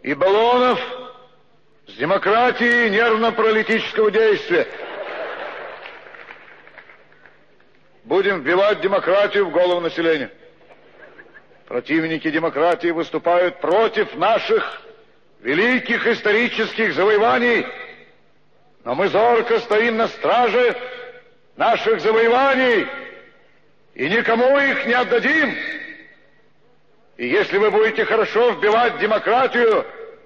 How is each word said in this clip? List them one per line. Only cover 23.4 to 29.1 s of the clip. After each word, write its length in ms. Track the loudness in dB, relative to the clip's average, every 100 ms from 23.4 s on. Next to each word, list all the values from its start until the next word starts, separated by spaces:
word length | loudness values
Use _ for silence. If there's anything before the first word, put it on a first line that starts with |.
| -20 _ _ _ _
и 140 | -8 -2
никому 500 | -2 0 2 4 4
их 280 | 2 -2 -2
не 80 |
отдадим. 600 | -2 0 0 2 0 0 -4 -8 -10 -14 -20 -20 -20 _ _ _ _ _ _ _ _ _ -10
И 80 | -2
если 320 | 0 0 2
вы 120 | 2
будете 360 | 2 2 0 0
хорошо 460 | 0 0 2 2
вбивать 460 | 2 2 2 2 0
демократию 880 | -2